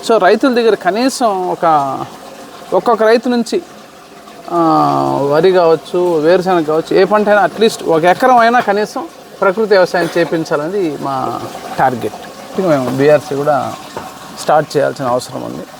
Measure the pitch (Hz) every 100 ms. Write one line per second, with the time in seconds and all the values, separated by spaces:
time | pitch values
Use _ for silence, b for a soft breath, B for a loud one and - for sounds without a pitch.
0 | - 185 185 226 277 240 226 202 180 202
1 | 262 - 233 190 180 170 170 151 139 131
2 | 135 - - - - - - 185 240 214
3 | 220 233 247 240 226 196 - - - -
4 | - - - - - 175 165 156 147 139
5 | 139 139 143 147 180 185 165 156 - 180
6 | 180 160 151 185 180 180 151 156 160 170
7 | 185 214 202 208 180 - 220 - 185 160
8 | 175 185 254 247 226 247 - 202 208 262
9 | 330 - - - 196 185 214 196 175 180
10 | 170 175 165 170 156 156 151 202 170 143
11 | 147 135 123 117 113 - - - 135 123
12 | 110 - - - - - 185 143 127 131
13 | 143 151 - 139 147 139 117 110 - -
14 | - - - - - 156 147 151 135 131
15 | 131 123 - 131 120 123 - -